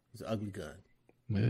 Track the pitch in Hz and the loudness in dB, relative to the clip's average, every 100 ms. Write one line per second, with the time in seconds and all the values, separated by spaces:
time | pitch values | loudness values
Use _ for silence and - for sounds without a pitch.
0 | _ - - 110 104 92 76 - - - | _ -8 -2 -2 -2 -6 -8 -10 -18 -20
1 | - - - 101 | -20 -12 -2 4